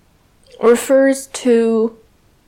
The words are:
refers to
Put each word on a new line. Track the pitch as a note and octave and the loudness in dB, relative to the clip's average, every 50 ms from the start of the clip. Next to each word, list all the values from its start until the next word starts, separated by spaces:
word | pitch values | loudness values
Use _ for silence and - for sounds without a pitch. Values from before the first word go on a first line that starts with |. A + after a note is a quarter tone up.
| _ _ _ _ _ _ _ _ _ _ - - | _ _ _ _ _ _ _ _ _ _ -10 -2
refers | - A3+ A#3+ A#3+ - - C4+ C4+ C4+ C4+ C4 C4+ - | 0 0 0 0 0 0 2 2 2 2 0 -4 -8
to | - - - - B3 A#3 A#3 A#3 A3+ A3+ A3 A3+ A#3 A3+ - _ _ _ _ _ _ _ _ _ | -16 -12 -6 -2 0 0 0 0 0 -2 -2 -2 -4 -6 -12 _ _ _ _ _ _ _ _ _